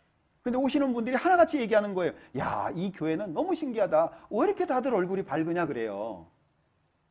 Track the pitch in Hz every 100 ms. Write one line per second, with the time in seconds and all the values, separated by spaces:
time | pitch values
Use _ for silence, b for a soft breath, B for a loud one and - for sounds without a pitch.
0 | _ _ _ _ 247 254 269 285 269 240
1 | 226 233 349 349 330 294 214 214 208 185
2 | 160 - B 131 147 104 104 165 190 -
3 | 156 165 202 180 359 330 277 220 175 156
4 | 165 - - 214 381 392 339 254 262 208
5 | 180 190 190 160 160 175 156 120 110 98
6 | 113 90 82 _ _ _ _ _ _ _
7 | _